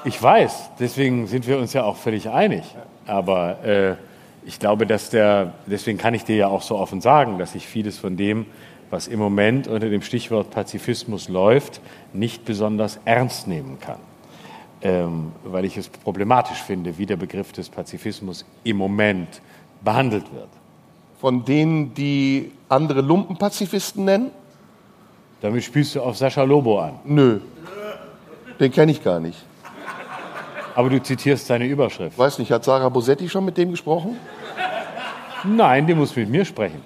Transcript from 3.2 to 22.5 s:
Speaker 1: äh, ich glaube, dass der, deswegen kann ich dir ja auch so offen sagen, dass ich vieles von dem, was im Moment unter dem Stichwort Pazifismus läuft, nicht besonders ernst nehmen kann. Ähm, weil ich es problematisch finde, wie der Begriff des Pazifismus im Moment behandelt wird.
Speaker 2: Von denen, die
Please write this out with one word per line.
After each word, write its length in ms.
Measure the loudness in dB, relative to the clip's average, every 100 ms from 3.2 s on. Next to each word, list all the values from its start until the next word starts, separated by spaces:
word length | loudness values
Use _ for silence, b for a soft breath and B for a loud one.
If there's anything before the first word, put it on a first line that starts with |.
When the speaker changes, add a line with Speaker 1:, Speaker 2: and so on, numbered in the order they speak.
| 0 0 0 -4
Speaker 1:
äh, 300 | 0 2 2 -2 B B B B
ich 140 | -18 -4
glaube, 260 | 0 2
dass 260 | 2 0 2
der, 440 | 4 6 4 2 -6 -8
deswegen 300 | -6 -4 -2
kann 160 | 0
ich 100 | -2
dir 100 | 0
ja 140 | 2 2
auch 140 | 0
so 140 | -2 -4
offen 240 | -4 0
sagen, 380 | 4 4 4 -2
dass 160 | -6
ich 140 | -8 -10
vieles 300 | -6 -6 -6
von 180 | -8 -2
dem, 300 | -2 -2 -6 B B B B
was 160 | -10 -6
im 140 | -2
Moment 480 | 0 4 4 2 -2
unter 200 | -4 -2
dem 140 | -2
Stichwort 480 | -2 -8 -2 -2 -2
Pazifismus 760 | -6 -6 -8 -6 -6 -6 -10 -4
läuft, 520 | 2 6 6 2 -18 B B B
nicht 320 | -4 -4 -6
besonders 540 | -8 -2 -2 0 -2 -4
ernst 420 | 2 2 2 -4 -8
nehmen 320 | -8 -8 -14
kann. 180 | -14 -14 -16 -20 B B B B B -6
Ähm, 480 | -2 0 0 -4 -6 -10
weil 200 | -8 -4
ich 120 | -4 -6
es 120 | -14
problematisch 720 | -10 -8 -4 2 2 2 -8
finde, 380 | -6 -6 -6 -6
wie 80 | -4
der 100 | -4
Begriff 360 | -6 -8 -10
des 160 | -12 -14
Pazifismus 760 | -12 -12 -10 -10 -10 -12 -12 -18 -10
im 120 | -4 -2
Moment 640 | 0 2 2 2 -6 -14 B B B -6
behandelt 400 | 0 2 2 -2 -6
wird. 140 | -16 -18 -20 _ _ _ _ _ -2
Speaker 2:
Von 240 | 0 0
denen, 500 | 0 2 2 0 -2
die 560 | -4 -2 0 0 0 -4